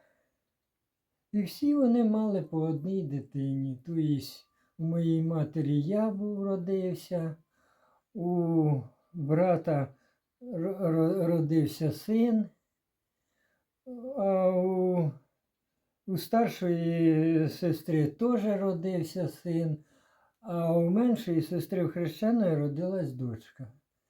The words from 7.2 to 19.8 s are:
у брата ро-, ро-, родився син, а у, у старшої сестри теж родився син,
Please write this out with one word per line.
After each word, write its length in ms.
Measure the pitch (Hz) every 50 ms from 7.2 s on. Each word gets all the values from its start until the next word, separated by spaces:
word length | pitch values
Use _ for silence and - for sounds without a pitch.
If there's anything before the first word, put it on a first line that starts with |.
| 165 160 156 - _ _ _ _ _ _ _ _ _ _ _ _ _ _ -
у 680 | 208 170 175 180 175 170 165 165 160 156 151 143 127 107 - - _ _ _
брата 840 | - 170 143 139 156 165 185 185 175 165 - 170 151 139 131 - - _ _ _ _ _ _ _ _ _
ро-, 380 | 247 247 220 165 170 196 185 190
ро-, 480 | 190 160 160 160 160 165 190 190 170
родився 680 | 165 170 160 151 147 165 160 143 - - - 160 147
син, 560 | - - - 208 220 226 233 240 220 220 202 - - _ _ _ _ _ _ _ _ _ _ _ _ _ _ _ _ _ _ _ _ _ _ _ _ _ _ 262 247 240 233 254 277
а 340 | 277 196 196 190 185 185 185
у, 600 | 185 180 185 190 185 185 185 185 180 175 160 143 - - _ _ _ _ _ _ _ _ _ _ _ _ _ _ _ _ _
у 120 | 196 190 -
старшої 1300 | - - 226 226 233 170 - - 185 175 170 165 165 165 170 170 165 160 156 156 160 165 160 156 160 156
сестри 580 | - - 180 170 - - - - 156 156 147
теж 540 | 147 - - 233 247 240 208 202 214 202 190
родився 680 | 196 196 175 165 175 190 185 175 165 - - 185 165 151
син, 560 | - - - 175 165 170 165 160 151 151